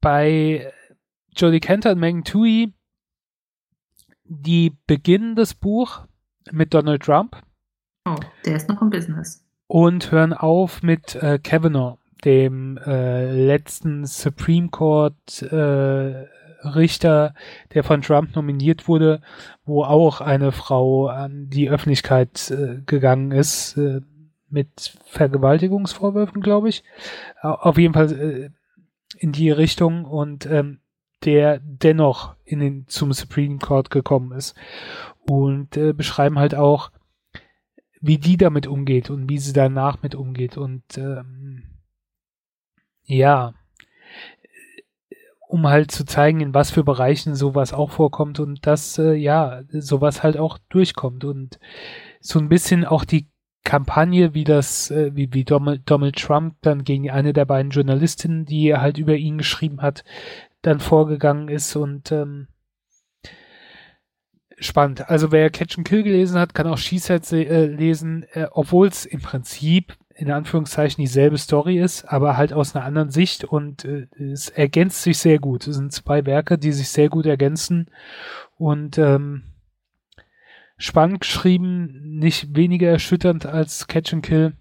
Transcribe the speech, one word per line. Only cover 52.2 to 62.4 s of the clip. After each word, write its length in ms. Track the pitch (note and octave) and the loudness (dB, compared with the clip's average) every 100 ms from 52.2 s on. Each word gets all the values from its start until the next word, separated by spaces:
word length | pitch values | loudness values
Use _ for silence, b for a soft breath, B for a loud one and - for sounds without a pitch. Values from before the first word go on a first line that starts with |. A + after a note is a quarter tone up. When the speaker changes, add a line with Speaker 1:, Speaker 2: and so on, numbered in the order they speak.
| - D#3+ | -2 0
Speaker 1:
ein 100 | D3+ | 4
bisschen 340 | E3+ - F3 E3+ | 2 4 0 2
auch 200 | D#3 - | -2 0
die 240 | D#3+ C#3+ _ _ _ | -2 -2 _ _ _
Kampagne, 720 | - D3 C3+ - E3 F3+ F3 D3+ | -2 -2 0 0 2 4 4 2
wie 80 | |
das, 480 | D3+ D3+ C#3 - - | 2 2 2 -6 -6
äh, 240 | D3+ D3+ C#3+ | -2 -2 -2
wie, 180 | C#3 | -4
wie 120 | B2+ C3 | -2 0
Donald, 440 | D3 C#3+ C#3+ - | 0 2 -4 0
Donald 280 | D3 C#3+ C#3 | 2 2 -4
Trump 380 | - D3+ D#3+ D#3+ | 0 0 0 -2
dann 220 | - D3 | 0 0
gegen 260 | C#3 C#3 C#3 | -2 -4 -2
eine 240 | C#3 C#3+ | 0 0
der 120 | D3 C#3 | 2 2
beiden 260 | C3+ C#3 | 0 0
Journalistinnen, 760 | C#3 C3+ C3+ E3 - E3 E3 D#3 | 0 2 2 0 -2 -4 -4 -4
die 300 | D3+ D3+ C#3+ | 0 2 2
halt 240 | C#3 D3 | 0 0
über 160 | D#3 D3+ | 0 0
ihn 240 | D#3 D3+ | 0 -4
geschrieben 420 | C#3+ - D#3+ C#3+ | -4 -4 -6 -2
hat, 220 | C#3+ C#3+ B B B B B _ | -4 -4 B B B B B _
dann 180 | E3 D3 | -2 0
vorgegangen 680 | - D#3+ D3+ D3+ D3 D3 D3+ | 4 4 4 2 0 0 -4
ist 280 | D3 D3 D3+ | -6 -6 -4
und, 360 | C#3+ C#3+ - | -6 -8 -6
ähm, 360 | D#3 D3 C#3+ | -4 -4 -10